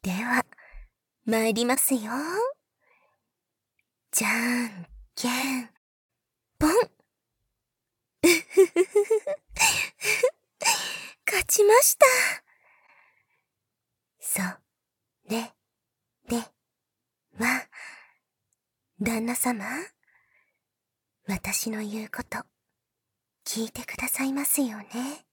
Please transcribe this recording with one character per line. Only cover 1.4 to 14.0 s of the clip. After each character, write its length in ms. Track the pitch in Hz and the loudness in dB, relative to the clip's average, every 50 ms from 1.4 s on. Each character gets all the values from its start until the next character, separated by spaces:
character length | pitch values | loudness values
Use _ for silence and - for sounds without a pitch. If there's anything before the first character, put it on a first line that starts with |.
| 220 226 | 2 2
り 120 | 208 220 240 | 0 0 2
ま 120 | 240 254 | 2 2
す 200 | 269 - - 269 | 2 2 0 0
よ。 160 | 240 208 214 233 269 294 320 370 403 466 523 587 _ _ _ _ _ _ _ _ _ _ _ _ _ _ _ _ _ _ _ _ _ _ _ _ _ _ _ _ _ _ _ | -2 -2 -4 -6 -6 -4 -4 -2 -2 -2 -2 -4 _ _ _ _ _ _ _ _ _ _ _ _ _ _ _ _ _ _ _ _ _ _ _ _ _ _ _ _ _ _ _
じ 120 | - - 220 | -2 -2 0
ゃ 420 | 208 220 233 233 247 247 247 240 | 0 -2 0 0 -2 -2 -2 -4
ん 200 | 226 202 185 170 _ - - - _ _ | -6 -8 -14 -16 _ -18 -20 -20 _ _
け 120 | - - 240 240 254 277 269 262 254 | -4 -4 -2 -2 -2 -2 -2 -4 -6
ん、 60 | 240 - _ _ _ _ _ _ _ _ _ _ _ _ _ _ _ _ _ _ | -8 -10 _ _ _ _ _ _ _ _ _ _ _ _ _ _ _ _ _ _
ぽ 80 | 311 311 | 2 4
ん。 20 | 339 453 - - _ _ _ _ _ _ _ _ _ _ _ _ _ _ _ _ _ _ _ _ _ _ _ _ _ _ | 6 4 4 2 _ _ _ _ _ _ _ _ _ _ _ _ _ _ _ _ _ _ _ _ _ _ _ _ _ _
<laughs> 0 | - 339 339 330 - - - 370 381 339 - 339 370 - - 415 403 - 453 427 - 571 587 - _ _ - - 906 880 - - - - _ _ - - - - - 539 - _ _ _ _ _ - 906 - - - - - - - - - _ _ | 4 4 4 4 0 0 6 6 6 6 6 0 0 4 4 2 2 4 0 0 0 -4 -8 -8 _ _ -2 0 2 2 2 0 -4 -6 _ _ -2 -2 0 2 0 0 -2 _ _ _ _ _ -2 -2 0 0 -4 -8 -10 -12 -14 -18 -20 _ _
勝 180 | - 415 381 - - | -2 -2 -2 0 0
ち 160 | - - 415 | 2 4 6
ま 180 | 403 427 494 | 8 8 8
し 160 | 587 - - _ | 6 4 6 _
た。 80 | 587 523 508 - - - - - _ _ _ _ _ _ _ _ _ _ _ _ _ _ _ _ _ _ _ _ _ _ _ _ _ _ _ _ _ _ _ _ | 6 6 8 4 0 0 -2 -6 _ _ _ _ _ _ _ _ _ _ _ _ _ _ _ _ _ _ _ _ _ _ _ _ _ _ _ _ _ _ _ _